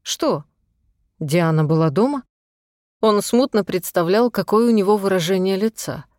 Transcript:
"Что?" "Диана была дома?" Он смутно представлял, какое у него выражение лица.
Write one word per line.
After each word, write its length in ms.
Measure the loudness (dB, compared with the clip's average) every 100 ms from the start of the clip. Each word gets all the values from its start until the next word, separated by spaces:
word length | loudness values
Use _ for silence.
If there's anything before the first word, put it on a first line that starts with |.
"Что?" 440 | -10 -4 -2 -4 -8 _ _ _ _ _ _ _
"Диана 440 | -2 0 2 0
была 280 | 0 0 0
дома?" 320 | 0 0 -2 -10 _ _ _ _ _ _ _
Он 200 | 0 0
смутно 420 | 0 0 2 0
представлял, 680 | -2 -6 -2 -2 2 2 2
какое 360 | -2 0 2 4
у 40 |
него 260 | 2 2 0
выражение 600 | 0 -2 0 0 0 -2
лица. 480 | -4 -6 -12 -12 -14